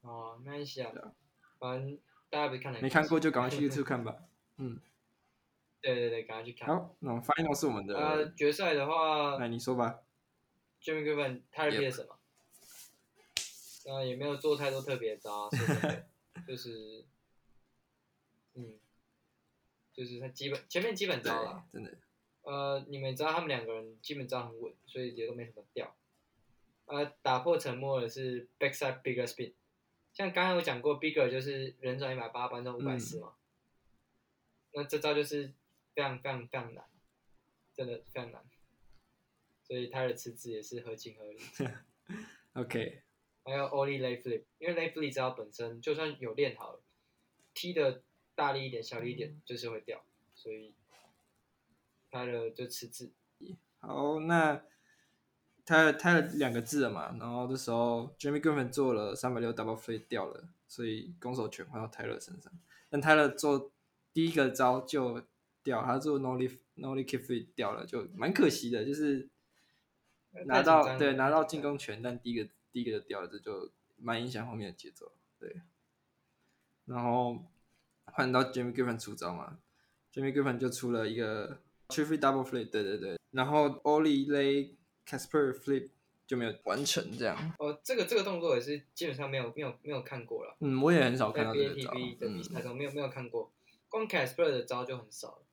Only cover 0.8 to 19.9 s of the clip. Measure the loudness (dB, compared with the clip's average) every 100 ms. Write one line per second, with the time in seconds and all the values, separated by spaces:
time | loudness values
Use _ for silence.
0.8 | -8 -8 -14 -18 _ _ _ _ -6 -4
1.8 | -6 -10 _ _ _ -2 -2 -2 -8 -4
2.8 | 4 4 6 4 4 4 2 2 0 0
3.8 | -2 -2 -4 -10 -16 _ _ -10 -8 -8
4.8 | _ _ _ _ _ _ _ _ _ _
5.8 | -2 0 0 -2 -6 -10 -10 -8 -2 -2
6.8 | -2 -10 -4 -4 0 2 2 2 2 0
7.8 | -2 0 2 2 0 2 2 2 2 2
8.8 | 2 2 4 4 2 0 -2 -2 -2 2
9.8 | 2 0 _ _ _ _ _ _ _ _
10.8 | -4 -2 0 0 0 -4 _ 0 2 2
11.8 | 0 -2 -10 -16 _ _ _ -20 -20 -20
12.8 | -20 _ _ _ _ -6 -6 -12 -20 -18
13.8 | -10 -4 -4 -4 -4 -2 0 0 0 -2
14.8 | -4 -4 -4 -6 -6 -6 -2 -2 0 0
15.8 | 0 -4 -10 _ _ -20 -14 -12 -10 -12
16.8 | -16 -18 -20 _ _ _ _ _ _ _
17.8 | _ _ _ _ _ _ _ -16 -16 -16
18.8 | _ _ _ _ _ _ _ _ _ _
19.8 | _